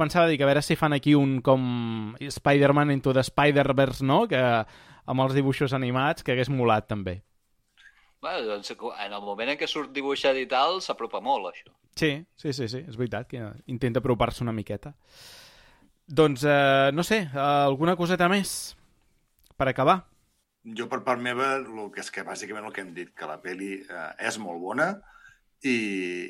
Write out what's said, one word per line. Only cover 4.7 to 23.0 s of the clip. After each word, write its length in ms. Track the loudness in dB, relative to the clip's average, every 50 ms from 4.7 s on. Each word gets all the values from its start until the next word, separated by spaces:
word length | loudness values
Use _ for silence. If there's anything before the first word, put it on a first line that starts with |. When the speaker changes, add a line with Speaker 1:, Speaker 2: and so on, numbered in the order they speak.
| -8 -20 -20 -20 -20 -14 -8 -4 -2 0 0 2
Speaker 1:
els 80 | 2
dibuixos 400 | 2 2 2 2 0 0 -2 0
animats, 480 | -2 -2 -2 0 0 0 0 -2 -2 -2
que 100 | -2 0
hagués 160 | 0 0 0
molat 380 | 0 2 2 4 4 2 0 -4
també. 300 | -8 -8 -6 -8 -8 -10 -12 _ _ _ _ _ _ _ _ _ _ _ -20 -20 _ _ _ _ _ _
Speaker 2:
Bueno, 220 | -10 -8 -6 -6 -4 -4
doncs, 260 | -6 -6 -8 -10 -12
en 380 | -10 -10 -10 -8 -8 -10 -8
el 100 | -8 -10
moment 320 | -8 -8 -6 -4 -4 -4 -4
en 60 | -4
què 100 | -4 -4
surt 240 | -4 -6 -6 -6 -6
dibuixat 400 | -6 -4 -4 -2 0 2 2 2 2
i 60 | 0 -2
tal, 300 | 0 2 2 2 0 -2
s'apropa 380 | -4 -6 -6 -6 -6 -8 -8 -6
molt, 300 | -2 -2 -2 -2 -2 -6
això. 180 | -12 -14 -20 _ _ _ _ _ -6
Speaker 1:
Sí, 180 | -2 -2 -2 -2 -2 -10 _ _
sí, 180 | _ -8 -6
sí, 140 | -6 -4 -6
sí, 160 | -6 -8 -10
és 160 | -12 -12 -8 -6
veritat 320 | -6 -4 -6 -8 -10 -10
que 160 | -12 -12 -12 -12 -14 -16 -12 -10
intenta 320 | -6 -2 -2 0 0 0
apropar-se 400 | 0 0 2 2 0 0 -2 -4
una 100 | -4 -4 -4
miqueta. 420 | -6 -6 -6 -8 -10 -10 -14 -18 _ _ _ -20 -20 -20 -20 -20 -20 -20 -20 -20 -20 -20 _ _ _ _ _ _ _ _
Doncs, 360 | -4 4 4 4 4 4 2 2
eh, 440 | 4 4 6 6 6 6 6 4 4 2
no 80 | 0 0
sé, 220 | 0 0 0 0 -2 -4
alguna 600 | -2 0 2 4 4 4 2 2 2 2 0 2
coseta 300 | 2 0 0 2 2 2 4
més 460 | 2 2 0 -2 -6 -10 -10 -12 -16 -20 _ _ _ _ _ _ _ _ _ _ _ _ _ _ -4
per 140 | -2 -2 0
acabar? 300 | 0 2 4 4 4 2 0 _ _ _ _ _ _ _ _ _ _ _ -20 -14 -8
Speaker 3:
Jo, 120 | -8 -6 -6
per 100 | -6 -4 -2
part 140 | -2 -2 -2
meva, 320 | -2 -4 -2 -2 0 0 -2
el 340 | -2 -4 -8 -12 -12 -12 -12 -12
que 80 | -12
és 80 | -12 -12
que 100 | -12 -12 -12
bàsicament 400 | -10 -12 -12 -12 -12 -12 -12 -12
el 60 | -12 -12
que 80 | -12 -12
hem 60 | -12 -12
dit, 160 | -14